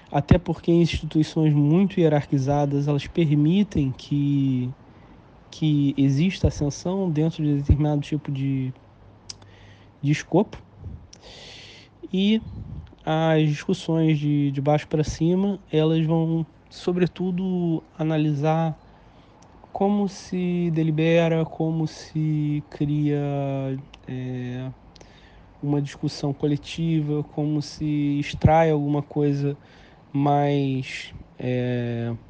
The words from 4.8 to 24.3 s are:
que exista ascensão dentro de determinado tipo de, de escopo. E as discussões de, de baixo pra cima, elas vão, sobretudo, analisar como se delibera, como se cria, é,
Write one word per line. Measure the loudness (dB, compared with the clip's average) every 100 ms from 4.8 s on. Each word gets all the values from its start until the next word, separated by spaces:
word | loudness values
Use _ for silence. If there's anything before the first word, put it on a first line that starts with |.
| -18 -20 -20 -20 -20 -20 -20
que | -4 0 2 2 2
exista | 2 4 2 2 0
ascensão | 0 -4 -4 -4 -2 -2
dentro | 0 0 0
de | 0 0
determinado | 2 2 2 -2
tipo | -2 -6 -6
de, | -6 -4 -2 -4 -10 -20 -20 -20 -20 -20 -20 -20 -20 -20 -20 -20 -6
de | -2
escopo. | -2 0 0 0 -4 -20 -18 -16 -16 -18 -20 -20 -20 -20 -20 -20 -20 -20 -20 -6
E | 0 2 2 -2 -12 -12 -14 -16 -12 -2
as | 0 4 4 4
discussões | 0 -2 -4 0 2 2 2
de, | 2 2 0
de | 0
baixo | 2 0 0
pra | -2
cima, | -2 0 2 2 0 -2 -2
elas | 0 2 2 2
vão, | 2 2 -2 -4 -10 -20
sobretudo, | -8 -4 0 0 0 -4 -2 -2 -2 0 -2 -4 -6
analisar | -2 0 0 0 0 0 0 -4 -14 -20 -20 -20 -20 -20 -20 -20 -16 -2
como | 0 2 0
se | -4 -8 -4 -2 0 0
delibera, | 2 0 2 4 4 4 2
como | -2 -2 -2 -2 -4
se | -6 -8 -4 0 0 0 -2 -6
cria, | -4 -2 0 0 0 -2 -2 -4 -4 -4 -6 -10 -18 -12
é, | -10 -8